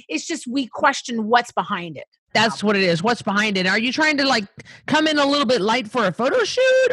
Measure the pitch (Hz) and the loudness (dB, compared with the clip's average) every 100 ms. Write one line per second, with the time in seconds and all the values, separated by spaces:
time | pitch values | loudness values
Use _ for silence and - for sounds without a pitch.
0 | - 302 - 320 - 254 240 - 294 262 | -10 -8 -6 -8 -6 -6 -6 -2 0 0
1 | - 233 214 240 233 - 175 196 175 139 | -6 -6 0 0 0 -4 -4 -6 -8 -12
2 | - _ _ 220 220 - 202 202 190 165 | -18 _ _ 0 0 0 0 2 2 2
3 | 196 240 - 196 214 190 185 202 240 269 | 0 -2 -2 -2 0 0 0 0 0 0
4 | 311 294 269 247 196 - - - - 302 | 0 2 2 0 -2 -14 -20 -16 -2 0
5 | 311 302 277 285 254 247 196 240 220 254 | 2 2 2 2 2 0 2 -2 -2 -2
6 | 202 - 247 508 415 - 523 523 523 | -2 0 0 0 0 0 2 4 2